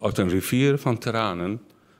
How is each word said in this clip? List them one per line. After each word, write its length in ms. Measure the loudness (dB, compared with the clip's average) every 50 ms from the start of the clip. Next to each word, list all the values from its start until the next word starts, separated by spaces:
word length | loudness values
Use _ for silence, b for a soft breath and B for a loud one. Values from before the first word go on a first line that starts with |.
uit 160 | -4 -2 0 2
een 120 | 2 2
rivier 480 | 2 0 0 0 2 2 4 4 2 2
van 200 | 0 -2 -2 -2
tranen 640 | -2 -4 -2 0 -2 -2 -2 -4 -4 -4 -6 -6 -8 b b b b b b b